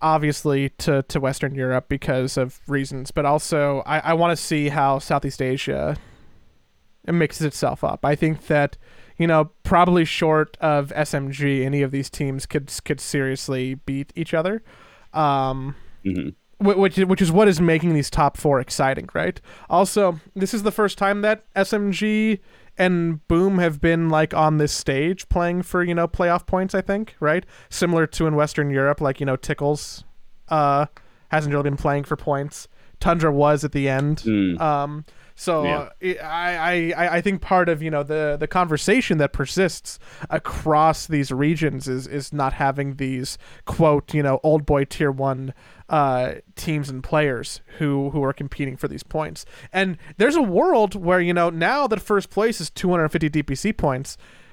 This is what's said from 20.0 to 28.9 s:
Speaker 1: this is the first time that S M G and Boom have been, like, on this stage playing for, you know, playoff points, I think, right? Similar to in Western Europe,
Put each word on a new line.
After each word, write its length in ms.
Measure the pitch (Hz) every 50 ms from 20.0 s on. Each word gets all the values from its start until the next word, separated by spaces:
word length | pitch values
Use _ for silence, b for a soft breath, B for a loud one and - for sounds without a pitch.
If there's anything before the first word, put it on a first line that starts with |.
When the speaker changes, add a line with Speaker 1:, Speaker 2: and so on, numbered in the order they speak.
| 202 180 170 156 - - -
Speaker 1:
this 180 | 196 190 190 -
is 100 | 214 196
the 100 | 214 -
first 260 | - 214 190 - -
time 240 | 202 196 202 202 208
that 220 | 214 220 214 - - -
S 180 | 196 196 - 226
M 200 | 208 208 202 185
G 480 | 160 214 214 214 214 220 220 214 190 b b b b b b b
and 500 | - 185 180 180 170 170 170 165 151 - -
Boom 300 | 165 170 185 196 196 180
have 220 | 175 165 151 143
been, 300 | - 165 165 165 165 160
like, 240 | 156 156 160 160 -
on 240 | 160 156 156 156 151
this 140 | 151 147 -
stage 560 | - - - 135 135 151 170 190 - - -
playing 340 | - 180 175 175 175 180 175
for, 220 | - - 180 175
you 100 | 175 170
know, 140 | 170 170 170
playoff 360 | - - 185 170 170 170 -
points, 300 | - - 185 190 196 -
I 60 | 190
think, 340 | 185 - 196 208 220 - - -
right? 260 | 151 151 156 180 - B B B B B
Similar 400 | B - 180 170 170 165 160 151
to 180 | - - 165
in 80 | 160 151
Western 340 | 147 151 147 - - 147 143
Europe, 300 | 139 135 135 143